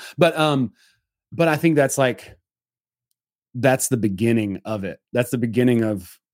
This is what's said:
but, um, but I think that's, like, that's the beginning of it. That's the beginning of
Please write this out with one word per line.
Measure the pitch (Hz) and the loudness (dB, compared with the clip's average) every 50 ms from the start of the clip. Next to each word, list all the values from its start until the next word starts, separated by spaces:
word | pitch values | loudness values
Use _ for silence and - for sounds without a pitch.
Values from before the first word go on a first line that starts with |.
| - - - | -8 -10 0
but, | 147 170 165 156 | 2 2 2 2
um, | 160 156 151 143 135 123 - - _ _ _ _ _ _ _ _ _ _ _ | 2 0 0 0 0 -2 -4 -6 _ _ _ _ _ _ _ _ _ _ _
but | - - 165 | -2 0 0
I | 165 151 | 0 2
think | 151 170 165 156 | 2 2 2 4
that's, | 147 135 131 - | 4 2 2 2
like, | 139 135 123 110 - - - - _ _ _ _ _ _ _ _ _ _ _ _ _ _ _ _ _ _ _ _ _ _ _ - 123 | 0 0 0 -2 -6 -12 -20 -20 _ _ _ _ _ _ _ _ _ _ _ _ _ _ _ _ _ _ _ _ _ _ _ -4 0
that's | 123 131 131 - - | 2 2 2 2 0
the | - 135 | -2 0
beginning | 113 104 104 95 92 113 117 117 117 107 101 95 - - | 0 0 -2 -2 0 0 2 2 0 0 -2 -6 -8 -8
of | 107 110 98 98 | -8 -8 -6 -8
it. | 90 78 - _ _ - | -10 -12 -14 _ _ -4
That's | 120 120 - | -2 -2 -2
the | 135 | -2
beginning | 117 120 117 104 123 123 127 120 117 110 | -4 -4 -2 0 2 2 4 4 2 0
of | 110 107 95 87 - - _ _ _ | 0 -2 -6 -8 -14 -20 _ _ _